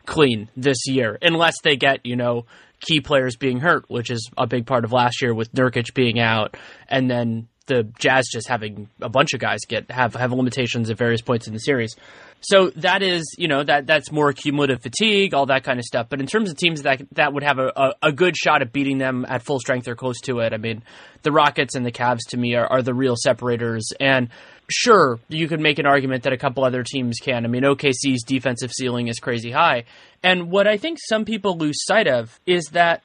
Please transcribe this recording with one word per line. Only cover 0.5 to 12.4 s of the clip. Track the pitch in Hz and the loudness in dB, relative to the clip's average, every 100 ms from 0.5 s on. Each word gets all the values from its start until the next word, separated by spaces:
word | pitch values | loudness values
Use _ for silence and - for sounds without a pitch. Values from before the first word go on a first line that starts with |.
| - | -2
this | 131 123 139 | 0 0 0
year, | 131 113 104 | 0 0 2
unless | 170 165 165 156 | 2 4 2 2
they | 160 139 | 0 2
get, | 139 135 120 | 2 0 -2
you | 123 | -2
know, | 120 120 117 - - - | 0 -2 -4 -18 -20 -14
key | - 160 | -2 -2
players | - 143 127 120 | 2 2 2 -2
being | 135 127 | -2 0
hurt, | 165 147 - | 2 0 0
which | 120 117 | -6 -4
is | 120 110 - | -6 -6 -4
a | 123 | -2
big | 127 117 | -2 0
part | 131 113 | 0 2
of | |
last | 123 123 120 | 2 2 0
year | 127 | -2
with | 113 113 | -2 -2
Nurkic | 131 127 123 117 | 0 0 0 -4
being | - 123 113 | 0 2 2
out, | 113 113 104 - - - - | 2 2 -2 -6 -20 -18 -4
and | 135 127 | -2 0
then | 120 117 113 113 _ - | 0 -2 -4 -8 _ -2
the | 127 110 117 | -2 -2 0
Jazz | 143 131 127 | 2 2 2
just | 117 - | -4 -4
having | 120 107 107 104 - | -4 -6 -10 -16 -12
a | 123 | -2
bunch | 127 151 | 2 2
of | 127 | 0
guys | 113 104 - | -2 -4 -4
get | 110 - | -6 -6
have, | 127 123 | -2 -2
have | 120 123 | 0 -2
limitations | 127 127 127 120 123 113 | 0 -2 -2 -2 -2 -4
at | 110 | -2
various | 120 117 | 0 0
points | - 120 117 | -2 -4 -4
in | |
the | 110 | -8
series. | 117 135 110 - - - - _ | -2 -2 -2 -8 -20 -20 -20 _